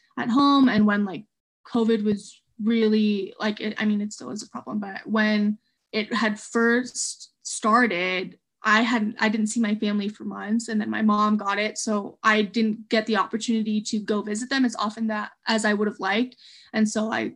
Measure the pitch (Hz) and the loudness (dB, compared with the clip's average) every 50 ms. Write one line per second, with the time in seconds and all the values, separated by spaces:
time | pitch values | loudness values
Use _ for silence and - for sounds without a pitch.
0 | _ _ - - - 240 220 277 285 277 277 277 269 240 190 214 214 208 202 208 | _ _ -10 -6 -2 0 2 4 6 6 6 6 6 6 6 4 4 4 4 2
1 | 208 196 175 - - _ _ _ _ _ _ _ _ - - 240 226 220 226 214 | 0 -2 -4 -10 -12 _ _ _ _ _ _ _ _ -4 0 0 2 2 2 2
2 | 208 214 208 202 - - - _ _ _ _ - 208 220 233 226 220 214 214 220 | 2 0 -2 -2 -4 -14 -20 _ _ _ _ -4 0 0 2 4 4 4 4 4
3 | 214 208 208 196 190 - - - 214 214 208 - 214 214 214 - 214 214 208 208 | 4 2 2 0 -4 -8 -8 -4 -4 -4 -4 -4 -6 -6 -4 -2 0 0 0 0
4 | 208 214 - - 247 247 262 214 - - - - - - 240 208 196 196 196 - | -2 -6 -8 -10 -10 -10 -10 -10 -10 -12 -14 -14 -10 -8 -6 -6 -6 -8 -10 -12
5 | - - 208 220 214 214 214 208 208 208 214 - _ _ _ _ _ - - 220 | -6 -2 0 0 2 2 2 2 2 0 0 -2 _ _ _ _ _ -8 -6 -6
6 | 208 - 240 208 226 214 208 - - - - 233 233 233 233 247 247 240 - - | -4 -2 -2 -2 0 -2 -2 -4 -8 -4 0 2 2 4 2 2 0 -4 -8 -8
7 | - - - - - - _ _ - - - - - 214 214 240 247 214 180 175 | -8 -8 -8 -12 -18 -20 _ _ -12 -10 -8 -4 0 2 4 4 4 2 0 -2
8 | 180 185 185 180 185 180 - - _ _ _ _ - 220 214 220 240 226 247 233 | -2 -2 -2 -4 -6 -8 -12 -18 _ _ _ _ 0 2 4 4 4 2 0 0
9 | 214 208 - - 214 220 208 220 214 214 - 240 226 208 214 214 220 208 208 208 | 0 -2 -2 0 0 0 0 0 0 0 0 0 0 0 0 0 0 -2 0 -2
10 | 202 208 214 - 214 208 196 202 196 202 220 233 226 - 220 208 214 220 214 208 | -2 -4 -8 -8 -10 -10 -8 -8 -4 -2 -2 -2 -2 -2 -2 -2 -2 -2 -2 2
11 | 220 214 208 208 208 214 214 208 202 196 202 208 214 214 214 - - 226 214 208 | 4 4 4 4 4 2 2 0 0 -2 -2 -2 -2 -2 -4 -4 -4 -2 -2 -2
12 | 196 - - - - 220 214 214 208 190 - 233 220 220 208 - - - - 220 | -4 -6 -8 -2 2 2 4 4 2 0 0 0 0 0 -2 -4 -4 -2 0 0
13 | 214 - 220 196 185 - - 220 - - 226 220 214 220 214 214 214 - - 214 | 0 0 0 0 0 -2 -4 -6 -2 -2 -2 0 0 0 -2 -2 -2 -2 -4 -4
14 | 202 - 214 208 202 208 208 214 254 254 269 269 254 240 233 - 208 220 214 233 | -2 -2 -2 -2 -2 -4 -6 -6 -4 -2 0 2 2 0 0 -2 -4 -4 -4 -4
15 | 226 220 214 214 208 - _ _ - - 226 220 214 214 214 202 214 208 - - | -4 -4 -4 -4 -6 -10 _ _ -4 -2 0 2 2 2 2 2 0 -2 -2 -4
16 | 190 190 196 220 247 254 - _ - - - - - - - 220 220 214 - 220 | -4 -2 0 0 0 -2 -6 _ -20 -20 -20 -20 -14 -4 0 0 0 2 0 -2
17 | 214 226 240 233 - - - | -2 -2 -2 -4 -4 -4 -4